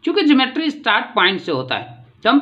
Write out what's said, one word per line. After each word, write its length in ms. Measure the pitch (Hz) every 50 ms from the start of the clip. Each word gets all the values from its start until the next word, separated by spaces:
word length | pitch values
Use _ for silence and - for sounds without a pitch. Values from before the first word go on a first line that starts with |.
| -
चूंकि 200 | 320 339 403 370
geometry 460 | 294 294 262 262 254 - 320 320 311
start 440 | - - - 233 208 220 240 - -
point 260 | 202 180 185 196 175
से 120 | - 180
होता 220 | 156 127 127 127 123
है, 280 | 101 - - - - - - _ _ -
तो 60 | 214
हम 80 | 262 285